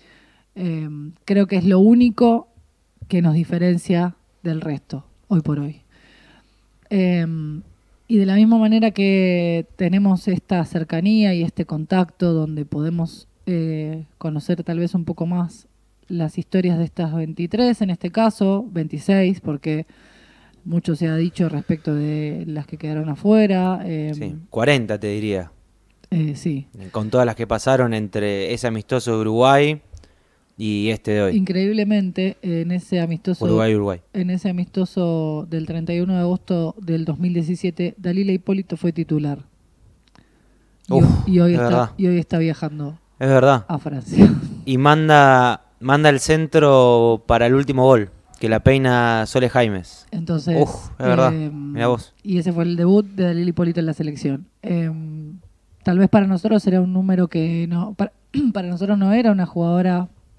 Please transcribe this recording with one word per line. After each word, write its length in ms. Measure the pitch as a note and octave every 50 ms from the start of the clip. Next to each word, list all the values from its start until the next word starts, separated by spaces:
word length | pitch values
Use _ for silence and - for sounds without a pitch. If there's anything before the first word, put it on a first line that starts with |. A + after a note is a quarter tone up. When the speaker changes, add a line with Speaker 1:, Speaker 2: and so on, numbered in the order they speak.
| _ _ _ _ _ _ _ _ _ _ _
Speaker 1:
Eh, 320 | G3 F3+ F3 E3 D#3+ D#3 D3+ D3+ D3 D3 D3+ E3+ _ _
creo 220 | - G3 G3+ G3+ F#3+
que 80 | G3+ F#3
es 80 | F3
lo 140 | G3 F#3+ F#3
único 680 | G3 A3 A#3+ A#3+ B3 B3 G#3+ - B3 A#3 A3+ A#3 - _ _ _ _ _ _ _ _ _ _ _ - -
que 160 | G3+ F3 E3+
nos 100 | E3 D3+
diferencia 840 | E3 E3 - F3 F3 F3 F3+ F3 E3+ - - F3+ E3+ F3 F3+ F3 _ _ _ _ _ -
del 180 | E3+ D#3+ D#3
resto, 440 | D#3+ D#3+ C#3+ C3 - - - C#3 - _ _ _ _ -
hoy 140 | G3+ D#3+
por 180 | D3+ - D3 D3
hoy. 220 | C#3+ D3 D#3 - _ _ _ _ _ _ _ _ _ _ _ _ _ _ _ _ _ _ _ _ _ -
Eh, 360 | G#3+ G3 F#3 F3+ F3+ F3 E3 E3 E3 D#3+ D#3 D3+ D3+ D#3+ - - - _ _ _ _ _ _ -
y 100 | A#3 G#3
de 80 | G3
la 100 | F#3+ F#3+
misma 220 | G#3 A3 A3 A3+ A3+
manera 340 | A3 G#3+ A3 A3+ A3+ A3
que 760 | F#3+ - G3 G3 G3 F#3+ F#3 F#3 F3+ F3 E3+ E3+ E3+ E3 D#3+ - _
tenemos 520 | - F#3 E3+ F#3 G3 G3+ G3 F#3+ F3 - G#3
esta 380 | F3+ F3 - - G3 F3 D#3+
cercanía 680 | - - E3+ D#3+ - E3 E3 F3 G#3 A3 A3 G#3+ G3 F#3
y 80 | E3+ E3
este 220 | D#3+ - - E3
contacto 680 | - D#3 D3+ D#3 - F#3+ F#3 F3+ D#3+ _ - F3+ F3 E3
donde 320 | D#3+ D#3 D3+ D#3 D3+ D3
podemos, 600 | D3 - D3 D3+ E3 E3+ E3+ E3 E3 - - - _ _ _ _
eh, 600 | - F3+ E3 D#3+ D#3+ D#3 D#3 D#3 D#3 D#3 D#3+ D#3 - _ -
conocer 460 | - D#3+ D3+ D3+ - - F3 E3 E3+
tal 160 | - E3 E3+
vez 160 | F3 F3 -
un 100 | F3+ E3
poco 200 | E3+ E3+ - E3
más 420 | E3+ F3 F3 F3 E3 - - _ _ _ _ _ _ _ _ _ -
las 320 | F#3 E3+ D#3+ D#3 - -
historias 400 | - - - F#3+ F3+ F3+ E3+ E3
de 60 | E3+
estas 280 | - - - E3+ D#3 D#3
veintitrés, 680 | E3 D#3+ D#3+ D#3+ - E3+ E3+ - C#4 B3 B3 A#3 - G#3+
en 80 | F#3
este 180 | F3 - - F3
caso, 540 | - A3 A3+ A3 - - G3+ F#3+ G3 G3 B3 A3+
veintiséis, 720 | F3+ E3+ D#3 D#3 - D3 - - G3 G3 F#3+ F3+ G3 -
porque 440 | - D#3+ D3 C#3 - D#3+ D#3 D#3 D#3+ - _ _ _ _ _ _ _ _ _ _ _ _ _ _ -
mucho 300 | E3+ E3+ F3 - F#3 D#3+
se 120 | D3 F3 D#3+
ha 80 | D#3+
dicho 340 | D#3+ E3 F3+ - - F3 D#3+
respecto 440 | D3+ C#3+ - - E3 D3+ - D#3+ D3+
de 520 | D3 D3 D3+ D3+ D3+ D3+ D3+ D3 E3 E3 E3
las 180 | D3+ D3+ C#3+
que 120 | - - D3+
quedaron 320 | - D3+ D#3 D3+ D#3 D#3
afuera. 720 | C#3+ - - G3+ G#3+ A3 G#3+ G3+ F#3+ F#3 F3+ F#3 F#3 F3 -
Eh, 260 | F3 D#3+ D#3 D3+ D3+ D3+
Speaker 2:
Sí, 200 | D3 A2 F#2+ - D#3+ E3 -
cuarenta 500 | - A2 A#2 C#3 D3 C3 A2+ G2+ G#2+ G2+
te 80 | G#2+ G#2
diría. 440 | G2+ G#2+ G#2+ G#2+ G2 F#2 F2+ E2 _ _ _ _ _ _ _ _ _ _ _ -
Speaker 1:
Eh, 240 | F#3 E3 D#3 D3+ C#3+
sí. 320 | C3 - F3 D3 C#3 C#3+ - - A2+ F#2+ F#2
Speaker 2:
Con 200 | - A2+ G#2+ A2
todas 160 | B2+ B2+ B2 A#2
las 80 | G#2+
que 100 | - A#2
pasaron 480 | - A#2 G#2 - C3 C3+ C3 B2+ A#2+ A2+
entre 600 | A2 G#2+ G2 - A2 G#2 G#2 G2+ G2 G2 E2 A#2+
ese 100 | A#2 -
amistoso 460 | A#2+ A2+ A2 G2+ - C3 B2+ A2 A#2+ A2+
de 40 | A2
Uruguay 600 | G#2+ A2 A2 A#2 B2+ C3 C#3 C#3+ D3 D3+ D#3 D3 - _ - - - _ _ _ _ _ _ _ _ _ _ -
y 320 | A2 G#2+ G#2 G2+ G#2 A2
este 220 | A2+ G#2+ - A2
de 100 | G#2 G#2
hoy. 160 | G2+ F#2+ F2+ F#3+
Speaker 1:
Increíblemente, 1000 | F#3+ F3+ F3+ F#3 F#3+ G3+ G#3+ G#3+ G#3 G3+ G#3+ G#3 F#3+ F#3 E3+ - F#3 G3 - -
en 300 | - F#3 E3+ E3 E3 F3
ese 280 | F3+ F3+ - - F#3+ F3
amistoso 460 | E3+ E3 E3 D#3+ - F#3 F3+ - -
Speaker 2:
Uruguay, 280 | - - A2 A2 A2 G#2+
Uruguay. 260 | G#2 G2+ G2+ F#2 F2 - _ -
Speaker 1:
en 180 | G3+ F3+ F3+
ese 180 | F#3 F3+ - G3+
amistoso 960 | F3+ F3+ F3+ - - F#3+ F#3 - - F#3+ F3 E3+ E3 D#3+ D#3 D#3 D3+ D3+ D#3+ E3+
del 180 | E3 D#3+ D#3 D3+
treinta 260 | E3 E3 E3 E3+ E3+
y 60 | E3+
uno 120 | F3+ F#3 F#3
de 40 | F3+
agosto 520 | F3 F3 F3+ F#3 - - F#3 E3+ E3 D#3+ - -
del 240 | G3 E3+ E3 D#3+ D#3+
dos 140 | E3 D3+ C#3
mil 140 | F3+ F3+ F3
diecisiete, 580 | E3+ E3 D#3 F3+ E3 - F3+ D#3+ - F3 F3 - -
Dalila 340 | F#3 F3 F3 G3 G3+ G3
Hipólito 440 | F#3 F3+ - - G3 G3 F#3 - F3 -
fue 140 | - F3
titular. 480 | D#3+ E3+ D#3+ - - D3+ D3 C#3+ C#3+ - - _ _ _ _ _ _ _ _ _ _ _ _ _ _ _ _ _ _ _ _ _ _ _ _ _ _ _ _ -
Y 60 | -
Speaker 2:
Uf, 100 | C3+ -
Speaker 1:
ho-, 180 | - - - - G3
y 100 | F#3 F3
hoy 140 | E3+ F3 F3
Speaker 2:
es 60 | E3
Speaker 1:
está, 100 | A#2+ A#2+
Speaker 2:
verdad. 220 | A#2+ B2 A#2+ A#2 - -
Speaker 1:
y 100 | G3 F3+
hoy 100 | F3+ F3
está 220 | D#3+ - - E3
viajando 580 | E3 E3 D#3 - - D#3 D3+ D3+ D3 C#3+ D#3+ E3+ _ _ _ -
Speaker 2:
Es 80 | C3 C3+
verdad. 360 | C3+ C3 B2+ C#3 C#3 A#2+ - -
Speaker 1:
a 100 | E3+ C#3+
Francia. 500 | - D#3 C#3+ C3+ - - - - - - - - - -
<laughs> 160 | - - -
Speaker 2:
Y 120 | - C3 B2+
manda, 840 | C#3 D3 D3+ D#3 D#3 D#3 D3+ D3 C#3+ C3+ C3 B2+ B2 B2 A2 - _ _ _ -
manda 300 | - C3 C#3 D3 D3+ D3+
el 100 | C#3+ C3
centro 1040 | - - D#3 D#3 D#3+ D#3 - D#3+ D3+ C#3+ C3+ C3 B2 B2 A#2+ A#2 A#2 A#2 A2+ A2 -
para 220 | - A#2 A2+ A#2 A#2+
el 80 | C3
último 280 | C3+ C#3+ B2+ C#3 C3 B2+
gol, 280 | C3 C3 A2+ G#2 G2 - - _ _ - -
que 100 | - A2
la 100 | A2 A2
peina 640 | - C3+ C3+ C3+ C3 B2+ B2 A#2+ A#2+ A#2 A#2 A2+ A2
Sole 240 | - - C3 B2+ A#2+
Jaimes. 560 | - B2+ A#2+ A2 G2+ F#2 F2 - - - - _
Speaker 1:
Entonces, 460 | - E3+ E3 D#3 E3+ D#3 C3+ E3+ E3 C#3
Speaker 2:
Uf, 280 | D3 - - - - - - -
es 60 | B2+ B2+
verdad. 260 | B2 C3 C3 C3 D#3+
Speaker 1:
em, 380 | D#3+ D#3 D3+ D3+ D3 C#3+ C#3+ C#3+
Speaker 2:
Mirá 140 | A2+ A#2 B2
vos. 260 | B2 A2+ - - _ _
Speaker 1:
y 160 | - G3+ F#3 F3
ese 140 | E3 F#3 E3+
fue 120 | E3+ E3+
el 100 | F3 F3
debut 280 | E3+ E3+ F3+ G3 G#3 G#3
de 180 | G3 G3 F#3+ F3+
Dalila 260 | F3 E3+ E3+ F3 F3+
Hipólito 300 | E3 - F3 E3+ E3 F3
en 60 | E3 D#3+
la 60 | D3+
selección. 520 | - D#3 D3+ D3 C3 - D3 C#3 C#3 F#3 - _ _
Em, 760 | - G3 F3 E3+ E3 D#3+ D#3+ D#3+ D#3+ D#3 D#3 D#3 D3+ D3+ D#3+ F3+ - - _ _ _ _ _ _
tal 160 | - F3+ F3 F3+
vez 100 | G3 F#3
para 180 | - G#3+ G3 G3
nosotros 400 | F#3+ E3+ - G#3+ A3 G#3 - G3
era 140 | F3+ F#3
un 120 | F3+ F#3 F#3
número 360 | F#3 F#3+ F#3+ F#3+ F3+ F3+ E3
que 360 | - E3 D#3+ E3 E3 E3+ E3+ E3
no, 280 | E3+ F3 F3+ G#3 G3+
para, 160 | - G3+ - - _ _ _
<clears throat> 220 | - C#4 D4 A#3+ -
para 140 | G3+ F3+ F3
nosotros 280 | F3+ E3+ G3 G3 G#3 G3+
no 120 | G3 G3
era 200 | G#3 A#3+ A#3+ A3+
una 160 | G3+ F#3+ F3+ D#3
jugadora, 600 | - F3 E3+ E3+ F3 F3+ F3+ F#3 F3+ F3+ F3+ F3+ _ _ _ _ _